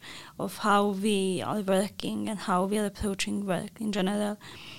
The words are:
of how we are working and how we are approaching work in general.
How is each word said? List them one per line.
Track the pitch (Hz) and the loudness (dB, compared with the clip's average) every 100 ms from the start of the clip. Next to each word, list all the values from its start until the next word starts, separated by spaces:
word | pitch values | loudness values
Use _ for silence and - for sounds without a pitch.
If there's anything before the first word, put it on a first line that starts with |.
| - - - - | -8 -16 -14 -8
of | 196 - | -6 0
how | 214 202 202 | 4 6 6
we | 190 214 202 190 180 113 | 2 2 2 2 0 0
are | 208 | -2
working | 190 190 196 - - 214 208 | 2 2 2 -2 -4 -2 -2
and | 208 | -4
how | - 180 190 | 0 2 2
we | 208 | 2
are | 202 | 0
approaching | 202 208 196 - 202 202 | -2 -2 -2 -2 -2 0
work | 175 208 - | -2 -2 -4
in | 220 | -2
general. | 202 190 208 208 208 - - - | 0 2 2 0 -4 -10 -16 -16